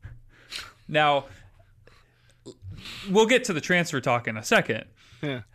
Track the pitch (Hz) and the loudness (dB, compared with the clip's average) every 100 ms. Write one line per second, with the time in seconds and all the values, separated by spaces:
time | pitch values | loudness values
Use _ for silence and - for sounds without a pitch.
0 | - - - _ - - - - - 151 | -20 -20 -20 _ -16 -14 -14 -20 -4 2
1 | 147 139 - - - - - _ - - | 2 2 -2 -14 -20 -20 -20 _ -20 -20
2 | _ _ _ _ - - - - - - | _ _ _ _ -20 -18 -16 -14 -14 -12
3 | 196 190 226 254 240 156 - 180 165 135 | 2 4 6 4 2 -4 0 0 0 -2
4 | 131 120 117 110 - 214 - 110 - _ | 0 0 -2 -6 2 2 2 -4 -8 _
5 | - - 147 127 - | -20 -10 -8 -8 -12